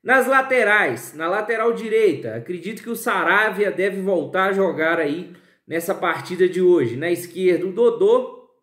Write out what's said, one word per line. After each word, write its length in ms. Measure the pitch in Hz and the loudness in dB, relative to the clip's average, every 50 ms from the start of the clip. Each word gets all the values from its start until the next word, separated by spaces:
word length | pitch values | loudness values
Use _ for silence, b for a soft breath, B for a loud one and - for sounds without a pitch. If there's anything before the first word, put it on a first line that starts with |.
| _ | _
Nas 240 | 190 254 262 240 | 2 2 2 4
laterais, 840 | 240 269 269 262 262 254 247 220 202 208 214 190 147 120 - - - - | 4 2 2 2 2 2 2 4 4 4 2 2 0 -2 -6 -10 -16 -10
na 140 | 151 160 170 | -6 -4 -2
lateral 420 | 185 214 214 220 233 226 220 233 | -2 -2 -2 -2 -2 0 0 0
direita, 640 | 233 190 226 220 214 226 220 196 151 131 - 113 107 | 0 -2 -4 0 0 4 4 2 2 0 -6 -8 -8
acredito 480 | 117 117 - 180 170 160 190 233 - - | -8 -8 -10 -10 -10 -8 -10 -10 -10 -8
que 60 | 233 | -8
o 60 | 233 | -8
Saravia 760 | 226 - 240 208 190 165 165 185 208 220 214 190 190 208 190 | -4 -4 -2 -2 0 2 4 4 4 2 2 0 0 -2 -2
deve 300 | - - 185 202 190 196 | 0 0 -2 -2 -2 -2
voltar 480 | 185 196 190 170 143 135 - 185 190 196 | -2 0 0 0 -2 -2 -2 0 0 0
a 20 | |
jogar 480 | 196 196 190 180 151 151 156 160 170 170 | 2 0 0 0 0 0 0 0 0 0
aí 320 | 160 143 147 175 180 180 B B B B B B B | 0 -2 -4 -6 -8 -12 B B B B B B B
nessa 300 | - 147 165 165 - 185 | -8 -6 -6 -4 -4 -4
partida 500 | 180 190 175 156 139 - - 185 165 185 | -2 -2 -4 -4 -4 -8 -10 0 0 0
de 160 | 180 170 180 | 2 2 2
hoje. 360 | 185 180 180 165 131 113 113 | 4 4 4 4 2 0 -2
Na 120 | 131 156 175 | -4 -2 -4
esquerda, 560 | 180 170 - - - 180 185 180 175 160 156 | -4 -4 -6 -12 -8 0 2 2 2 2 0
o 60 | 190 | -4
Dodô 800 | 180 208 240 233 226 156 185 208 233 254 247 - - - - _ _ _ | 0 2 2 2 2 4 2 4 4 2 0 -4 -12 -18 -20 _ _ _